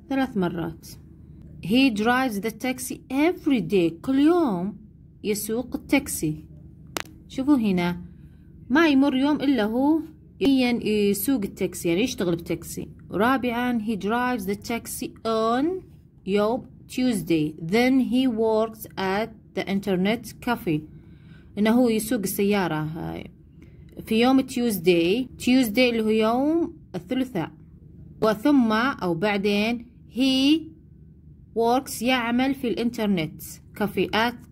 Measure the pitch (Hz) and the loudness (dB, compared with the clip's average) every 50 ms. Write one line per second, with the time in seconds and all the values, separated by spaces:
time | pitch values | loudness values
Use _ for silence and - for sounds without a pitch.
0 | - - 269 269 262 262 - 208 180 170 175 170 165 165 160 - - - - - | -8 -4 -2 -2 -2 -2 -2 -2 -2 -2 -2 -4 -6 -8 -8 -12 -18 -20 -20 -20
1 | - - - - - - - - - - - - - 160 214 254 269 277 214 196 | -20 -20 -20 -20 -20 -20 -20 -20 -20 -20 -16 -10 -4 0 2 4 4 4 2 2
2 | 214 233 247 254 262 262 208 196 185 220 214 - - 254 254 254 - - - - | 2 2 2 2 0 -2 -4 -4 -6 -6 -8 -6 -6 -6 -6 -6 -8 -10 -10 -12
3 | - - 262 269 302 339 359 359 - 311 277 240 180 156 202 190 170 165 165 - | -10 -6 -2 2 2 2 0 0 0 0 2 2 2 2 2 2 2 2 0 -4
4 | - - 269 269 285 311 349 349 330 262 196 170 175 202 190 - - - - - | -4 0 2 4 4 6 6 4 2 2 0 -2 -4 -6 -8 -10 -16 -20 -20 -20
5 | - - - - - 196 208 202 - - 220 233 254 - - - - - - 277 | -20 -20 -18 -8 -4 -4 -4 -2 -2 -4 -4 -4 -4 -6 -8 -10 -4 0 0 0
6 | - - - - 180 156 151 156 - - - - - - - - - - - - | 0 0 -8 -4 -4 -4 -4 -6 -10 -18 -20 -20 -20 -20 -20 -20 -18 -12 -10 -10
7 | - - - - - - - - 262 277 302 262 220 208 185 175 175 175 175 175 | -10 -10 -16 -20 -20 -12 -8 -4 2 4 4 4 4 2 2 2 0 0 -2 -4
8 | - - - - - - - - - - - - - - 240 302 339 320 277 262 | -10 -16 -18 -20 -20 -20 -20 -20 -20 -20 -20 -16 -6 0 2 4 4 6 6 6
9 | 277 285 254 262 269 285 302 262 - 277 277 240 208 214 220 247 269 294 320 320 | 4 4 2 2 2 2 0 0 2 2 2 2 2 0 0 2 2 2 2 2
10 | 302 - - - - - - - 190 269 277 262 254 247 240 220 - 208 214 208 | 0 -6 -12 -20 -20 -16 -6 -2 2 2 4 4 4 2 0 0 0 0 0 2
11 | 208 202 202 202 - - 277 240 196 196 - - 196 180 - - - 175 170 180 | 2 2 2 0 0 0 0 0 -2 -4 -4 -4 -4 -4 -4 -4 -2 0 0 2
12 | 240 254 - - 208 175 170 170 - - 170 165 - - - - - - - - | 0 -2 -2 -2 -2 -2 -2 -2 -2 -6 -6 -6 -8 -10 -12 -12 -12 -14 -14 -20
13 | - - - 175 208 247 269 262 220 247 226 240 247 247 247 233 208 214 226 185 | -14 -8 -2 0 2 2 2 0 0 -2 -2 -2 -2 -2 -2 -2 -2 -4 -4 -4
14 | 175 202 226 240 247 247 247 240 190 185 208 202 - - 233 233 233 - - - | -2 -2 -2 0 0 -2 -2 -4 -4 -4 -6 -6 -6 -6 -6 -6 -6 -10 -10 -10
15 | - - - - - 226 226 220 220 226 233 254 277 339 381 370 - - - - | -10 -10 -10 -8 -4 -2 0 0 0 0 0 0 0 -2 -2 -4 -10 -14 -20 -20
16 | - - _ - - 190 190 202 208 214 233 254 - - - - - - - - | -20 -20 _ -14 -6 -2 0 2 2 2 0 -2 -6 -10 -20 -20 -18 -10 -4 -2
17 | 254 254 233 190 160 160 170 160 151 151 - - 170 160 190 226 247 262 262 262 | 0 0 0 0 0 0 0 0 0 -2 -4 -6 -6 0 2 2 4 4 4 2
18 | 247 202 220 254 262 262 226 214 226 220 220 214 220 220 220 - - - - 185 | 2 2 2 2 2 2 0 0 0 2 2 2 0 0 -4 -10 -16 -14 -8 -4
19 | 190 190 190 202 220 226 - - - - - 196 185 - 196 196 196 208 190 180 | -2 -2 0 -2 -2 -4 -8 -16 -18 -10 -6 -6 -4 -2 -2 -2 0 0 0 2
20 | 185 196 226 240 - - - - - 247 240 233 - 185 156 151 - - - - | 2 0 0 -2 -4 -10 -14 -8 -4 -4 -4 -2 -2 -2 -2 -2 -4 -8 -18 -20
21 | - - - - - - - - - - - - 208 220 226 240 254 240 220 220 | -20 -20 -20 -20 -20 -20 -20 -20 -20 -10 -4 0 2 4 4 4 4 4 2 0
22 | 214 - 262 226 185 190 - - 202 202 208 202 185 165 156 156 156 156 160 165 | 0 -2 -2 -2 -2 -2 -2 0 2 2 2 2 0 0 -2 -2 -4 -6 -6 -8
23 | 160 165 - 87 - - - - - - - - - - - - - - - - | -8 -8 -8 -8 -10 -14 -16 -20 -20 -20 -20 -20 -20 -20 -20 -20 -20 -20 -18 -14
24 | - - 220 220 233 254 269 262 262 262 - 247 240 240 208 185 160 180 180 170 | -6 -2 0 2 4 4 4 4 2 0 -2 -2 0 0 0 0 2 4 4 4
25 | 165 175 196 247 262 - - - - - 247 262 262 220 202 240 254 240 233 226 | 4 4 2 0 -2 -6 -8 -4 0 4 4 4 4 2 2 2 2 4 2 0
26 | 220 214 220 220 220 220 233 247 277 302 320 339 330 - - - - - - 185 | 0 2 2 2 2 2 2 2 0 2 2 0 0 -2 -6 -12 -18 -12 -12 -10
27 | - - 254 254 262 262 - 180 151 - - - - - - - - - - - | -8 -4 -4 -4 -4 -4 -4 -6 -6 -6 -8 -16 -20 -20 -20 -20 -20 -20 -20 -20
28 | - - - - - 220 214 214 - 294 294 269 240 226 214 220 233 269 262 - | -20 -18 -8 -2 0 0 0 2 2 4 4 4 4 4 2 0 0 -2 -2 -2
29 | - 180 170 160 190 214 202 202 196 208 202 202 208 226 240 233 233 - - - | -2 -2 -2 0 0 0 0 0 0 0 0 0 0 0 -2 -4 -8 -14 -20 -20
30 | - - - 214 262 269 262 262 269 277 311 320 320 330 - - - - - - | -20 -12 -4 0 0 2 2 4 4 4 4 2 0 -6 -16 -20 -20 -20 -20 -20
31 | - - - - - - - - - - - 214 226 233 240 262 262 - - - | -20 -20 -20 -20 -20 -20 -20 -20 -18 -10 -4 0 2 2 2 0 -2 -4 -8 -4
32 | 220 247 262 254 233 233 233 247 262 269 269 262 - 233 196 - 233 240 233 - | -2 0 0 0 0 0 0 0 0 0 -2 -2 -2 -4 -2 -2 -4 -4 -4 -2
33 | 220 208 202 175 156 147 - - - - - - - - - - 208 196 - 202 | -2 0 0 0 -2 -4 -6 -12 -16 -16 -18 -18 -20 -14 -6 -4 -4 -2 0 -2
34 | 180 - - 208 226 240 240 - - - | -2 0 2 0 0 0 -2 -6 -14 -14